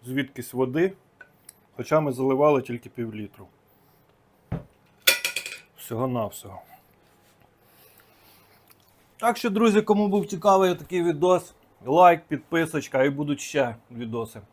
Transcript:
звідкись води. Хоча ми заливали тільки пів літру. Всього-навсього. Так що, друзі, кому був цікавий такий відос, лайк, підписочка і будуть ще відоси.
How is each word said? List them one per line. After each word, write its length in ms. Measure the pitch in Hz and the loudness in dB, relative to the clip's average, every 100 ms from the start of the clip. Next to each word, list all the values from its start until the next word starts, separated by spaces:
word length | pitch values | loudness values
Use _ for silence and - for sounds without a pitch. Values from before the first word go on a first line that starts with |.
звідкись 500 | 117 131 139 - 120 | -6 -6 -6 -10 -12
води. 400 | 123 127 139 190 190 _ _ - _ - _ _ - | -4 -2 0 -2 -4 _ _ -20 _ -20 _ _ -14
Хоча 240 | 120 156 | 0 0
ми 120 | 151 | 0
заливали 500 | 127 135 135 151 143 | -2 0 4 4 2
тільки 280 | 127 120 - | -2 -12 -12
пів 260 | - 117 107 | -12 -10 -10
літру. 320 | 101 - 92 _ _ _ _ _ _ _ _ _ _ - - _ _ _ - - - - - - - _ | -14 -16 -20 _ _ _ _ _ _ _ _ _ _ -12 -12 _ _ _ -2 -2 -4 -10 -14 -18 -20 _
Всього-навсього. 840 | - 113 131 123 104 - 101 92 - - _ _ _ _ _ _ _ _ _ _ _ _ _ _ _ _ _ _ _ _ _ _ _ _ | -10 -6 -4 -4 -6 -8 -20 -20 -20 -20 _ _ _ _ _ _ _ _ _ _ _ _ _ _ _ _ _ _ _ _ _ _ _ _
Так 200 | 226 233 | -2 0
що, 120 | 240 | -2
друзі, 320 | 202 226 208 | 2 4 4
кому 260 | 214 208 208 | 4 2 2
був 180 | 202 - | 0 -2
цікавий 500 | 180 202 190 190 175 | -2 4 4 4 0
такий 280 | 151 180 | -4 -2
відос, 520 | 175 151 175 180 - _ _ _ 110 | 0 2 2 2 0 _ _ _ -2
лайк, 380 | 156 180 170 - | 6 8 6 -2
підписочка 760 | 143 - 165 160 160 - 131 | -10 -4 -2 -2 -4 -4 0
і 60 | 135 | 0
будуть 300 | 139 147 143 | 0 -6 -6
ще 360 | - 147 123 113 _ | -4 -2 -2 -4 _
відоси. 500 | 120 117 117 113 110 92 | -14 -8 -8 -8 -12 -20